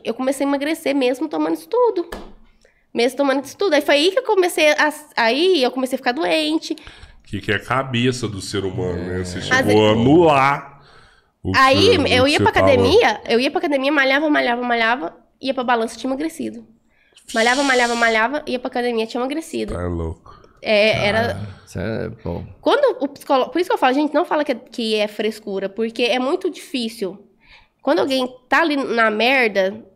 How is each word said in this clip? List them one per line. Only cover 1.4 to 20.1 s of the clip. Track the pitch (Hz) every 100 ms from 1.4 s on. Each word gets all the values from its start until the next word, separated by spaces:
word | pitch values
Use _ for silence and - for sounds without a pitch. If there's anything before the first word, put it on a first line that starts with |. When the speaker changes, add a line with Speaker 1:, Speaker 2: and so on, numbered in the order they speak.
| 311 330
Speaker 1:
isso | -
tudo. | 466 466 370 339 - - - - _ _ _ _
Mesmo | 233 254 269
tomando | 277 269
isso | 269 -
tudo. | 392
Aí | 285
foi | 311 285
aí | 349
que | 508
eu |
comecei | 453 381 359 359 302
a, | 294 294 294 - -
aí | 226 269 370 330
eu | 240
comecei | 262 254 247
a |
ficar | 247
doente. | 254 359 320 302 311 - 302 - - - -
Speaker 2:
Que, | - 101
que | -
é | 101
a |
cabeça | - 127 135 120 127 120 101
do | 95
ser | - 104
humano, | 95 95 92 87
né? | 92 92
Você | 92 -
Speaker 3:
É. |
Speaker 2:
chegou | - 254
Speaker 1:
Às |
Speaker 2:
a |
Speaker 1:
vezes | 104 107 107
Speaker 2:
anular | 110 127 165 165 139 139 143 - - - - - _ _ _
o | - 233
Speaker 1:
Aí | 269 285 403
Speaker 2:
que, | -
o | 254
Speaker 1:
eu | 247 277
Speaker 2:
que |
Speaker 1:
ia | 349
Speaker 2:
você |
Speaker 1:
pra | 440
Speaker 2:
falou. | 403 -
Speaker 1:
academia, | 254 262 427 262 - -
eu | 233
ia | 285
pra | 349
academia, | 339 277 269
malhava, | 302 269 277 311
malhava, | 277 254 240
malhava, | 240 233 226 262 339 - _ _
ia | 262
pra | 262
balança, | 240 262 233 -
tinha | 262
emagrecido. | 262 320 - 226 233 220 _ _ _ _ _ -
Malhava, | 226 233 262
malhava, | 277 247 240 233
malhava, | 233 220 233 294 -
ia | 247
pra | 262
academia, | 247 240 226 226
tinha | 240
emagrecido. | 262 311 - 226 208
Speaker 2:
Tá | 85 87
louco. | 85 82